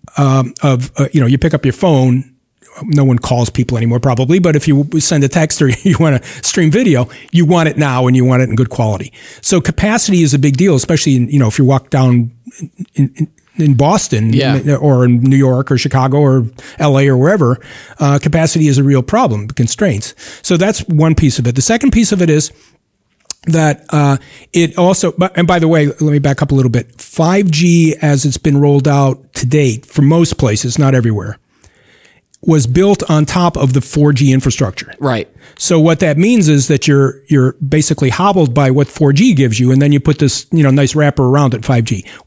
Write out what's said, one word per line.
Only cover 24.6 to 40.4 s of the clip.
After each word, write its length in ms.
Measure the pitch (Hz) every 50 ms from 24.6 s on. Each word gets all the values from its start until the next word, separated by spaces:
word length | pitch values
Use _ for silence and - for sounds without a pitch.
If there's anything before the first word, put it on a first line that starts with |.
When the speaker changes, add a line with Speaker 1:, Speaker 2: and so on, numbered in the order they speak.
| 170 160 -
Speaker 1:
also, 360 | - 175 180 190 - - 170
but, 240 | - - 185 185 - 170
and 80 | 175
by 120 | 165 180 170
the 80 | 160 160
way, 180 | 165 156 147
let 140 | 143 - -
me 160 | 151 151 147 147
back 240 | 139 143 139 -
up 80 | 147 139
a 40 | 143
little 160 | 135 127 123
bit. 300 | 113 120 - _ _ -
Five 480 | - - - - 160 170 185 202 202 175
G, 440 | 151 151 175 175 170 170 165 160 156 -
as 220 | 160 147 143 135 -
it's 140 | 143 127 -
been 180 | - 156 143 139
rolled 300 | 147 143 143 143 131 151
out 460 | 143 139 139 135 131 - - _ -
to 120 | - -
date, 400 | 123 147 151 143 127 107 117 -
for 160 | - - 151
most 340 | 139 143 160 170 170 156 - -
places, 380 | 143 113 107 - - 123 -
not 180 | - 143 135 135
everywhere, 440 | 127 117 117 107 101 95 104 107 _ _ _ _ _ _ _ _ _ _ _ _ _ _ _ _ _ _ _ _ - -
was 200 | - 160 151 117
built 360 | 117 123 170 190 202 202 - 202 -
on 160 | 160 151 151
top 320 | - - 180 175 170 -
of 160 | 156 147 131
the 80 | 127 139
four 320 | - - - 147 147 147
G 200 | 143 120 143 135
infrastructure. 600 | 131 131 - 131 - - 135 95 - - - - - -
Speaker 2:
Right. 300 | 143 135 120 107 - - _ _ _ - _ -
Speaker 1:
So 220 | - - 180 160
what 200 | 156 165 165 -
that 180 | 190 156 147 156
means 300 | 185 226 247 226 175 151
is 200 | 151 143 127 -
that 180 | 151 123 -
you're, 360 | 151 143 139 139 131 - - _ -
you're 240 | 151 135 127 120 -
basically 560 | - 147 135 156 156 147 - 156 - 143 127
hobbled 420 | 110 - 185 202 202 185 156 127
by 180 | 117 147 139 131
what 160 | 131 143 139 -
four 240 | - - 151 139 139
G 180 | 143 233 262 190
gives 240 | 135 135 120 110 110
you, 140 | 127 127
and 80 | 131 135
then 120 | 143 147
you 80 | 147 139
put 180 | - 160 147 -
this, 280 | 147 131 - -